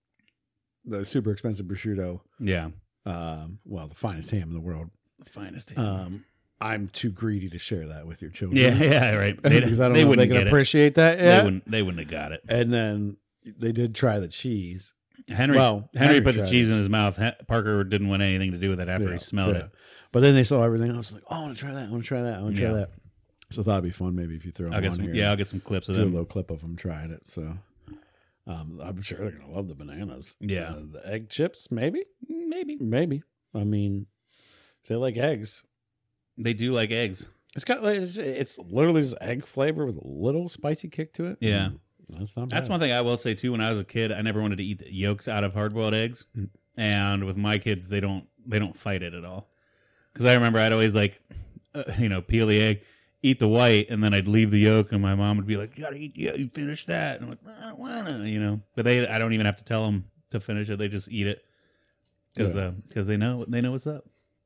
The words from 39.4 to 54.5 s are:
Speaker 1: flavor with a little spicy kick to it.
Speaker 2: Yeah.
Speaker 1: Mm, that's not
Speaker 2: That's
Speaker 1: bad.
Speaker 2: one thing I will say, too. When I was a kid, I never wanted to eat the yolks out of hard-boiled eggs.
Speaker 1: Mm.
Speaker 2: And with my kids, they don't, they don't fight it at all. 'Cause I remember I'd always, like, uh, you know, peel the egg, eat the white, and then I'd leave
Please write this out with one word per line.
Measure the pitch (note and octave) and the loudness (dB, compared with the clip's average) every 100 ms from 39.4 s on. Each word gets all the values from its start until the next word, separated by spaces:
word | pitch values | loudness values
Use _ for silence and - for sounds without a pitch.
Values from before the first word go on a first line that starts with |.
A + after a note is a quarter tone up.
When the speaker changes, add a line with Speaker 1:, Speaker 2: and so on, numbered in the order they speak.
| - | -6
Speaker 1:
flavor | C3+ D3 D#3 C#3 | -2 -2 -2 -4
with | D#2+ | -6
a | C2 | -10
little | C#2 A2+ D#3 F3 | -4 -2 -2 -4
spicy | - D3+ D#3+ D#3+ | -6 -4 -4 -6
kick | - D#3+ | -10 -10
to | - E3+ | -8 -8
it. | - | -4
Speaker 2:
Yeah. | A2+ G2+ F#2+ | 0 2 0
Speaker 1:
Mm, | C#2 _ _ - D#2+ | -6 _ _ -18 -12
that's | G#2 - | -10 -8
not | B2 | -4
Speaker 2:
That's | D3+ C3 | -4 -2
Speaker 1:
bad. | |
Speaker 2:
one | F3 | 0
thing | C#3+ | 2
I | B2 | 2
will | A#2+ A#2+ | 2 0
say, | A#2+ | -2
too. | G#2+ B2+ | -2 -2
When | A#2 | 0
I | A2 | 0
was | G#2+ | -2
a | F#2+ | -2
kid, | A#2 A2 | -4 -2
I | G2+ | -2
never | A2 G#2 | -2 -2
wanted | G#2+ G2 | -2 -2
to | G2 | -4
eat | G2 | -8
the | - | -8
yolks | F#2+ G2+ G#2 - | -4 -2 -2 -4
out | G#2 G2 | -2 -2
of | |
hard-boiled | G#2 G#2+ A2 A2 | -2 -2 -2 0
eggs. | A2 A#2 B2 - A2 | 0 -2 -6 -14 -10
Speaker 1:
Mm. | F#2+ _ _ - | -10 _ _ -2
Speaker 2:
And | G#2+ G2+ G2+ G2 | 0 2 2 0
with | G2 F#2+ | -2 -2
my | G#2 G#2+ | 0 0
kids, | A2+ F#2 F2+ | 0 -4 -2
they | G2+ | -2
don't, | G2 F#2+ - _ B2+ | -2 -4 -10 _ -4
they | G#2+ | -2
don't | G2 - | -2 -6
fight | G#2+ F#2+ | -6 -4
it | F2 | -6
at | E2+ | -12
all. | F2 F#2+ - _ _ _ _ _ _ | -14 -14 -16 _ _ _ _ _ _
'Cause | - B2 | 2 6
I | |
remember | B2 A#2 A2+ | 6 6 4
I'd | A2 | 4
always, | A2+ A2 G#2+ | 6 4 4
like, | G2+ - _ - - - _ | 2 0 _ -16 -16 -20 _
uh, | D3 B2 A#2 | -12 -6 -2
you | A2+ | 0
know, | F#2 | 0
peel | - A2+ G#2+ | 0 2 4
the | G#2 | 4
egg, | A2 G#2 _ _ _ _ | 4 0 _ _ _ _
eat | C3+ B2+ | 2 4
the | G#2+ | 4
white, | A#2 B2 G#2+ G#2+ | 6 8 6 4
and | A2 | 0
then | G#2+ | 2
I'd | G2+ F#2+ | 2 4
leave | A2 G#2+ | 4 6